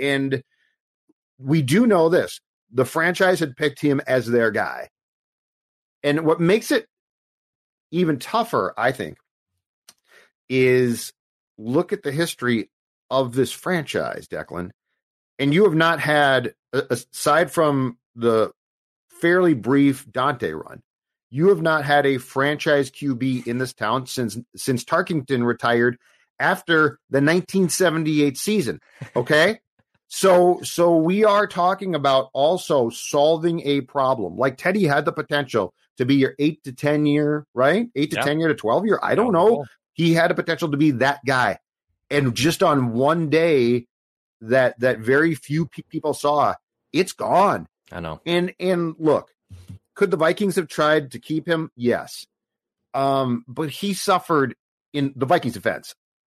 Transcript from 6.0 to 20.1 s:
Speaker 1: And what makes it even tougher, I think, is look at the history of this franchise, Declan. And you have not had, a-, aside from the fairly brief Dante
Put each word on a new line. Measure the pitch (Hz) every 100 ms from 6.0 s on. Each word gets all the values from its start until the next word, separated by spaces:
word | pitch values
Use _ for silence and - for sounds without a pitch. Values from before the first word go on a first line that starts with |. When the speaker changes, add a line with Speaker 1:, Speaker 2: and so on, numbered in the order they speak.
Speaker 1:
And | 147 147 160
what | 160
makes | 170 220 -
it | 277 - _ _ _ _ _ _ _ _ _ _
even | 160 170 139
tougher, | - 226 233 131 95 -
I | 120
think, | 131 82 71 _ _ _ _ _ _ _ _ _ _ _ _ -
is | 131 127 127 123 117 - - _ _ _ -
look | 110 139 180
at | 202
the | 143
history | 139 170 - 123 113 - _ _ _ _
of | 131 127
this | 123 123
franchise, | - 170 180 139 92 65 50 -
Declan. | 80 73 85 90 - _ _ _ _ _ -
And | 139
you | 160 208
have | 156
not | 165 160
had, | 147 151 143 131 120 - _
a-, | 131 135
aside | 120 - - 156 151 170
from | - 151 139 131 - _ 120
the | 117 113 95 - _ _ _ _ _
fairly | - 170 180 175
brief | 139 101 139 143 131
Dante | -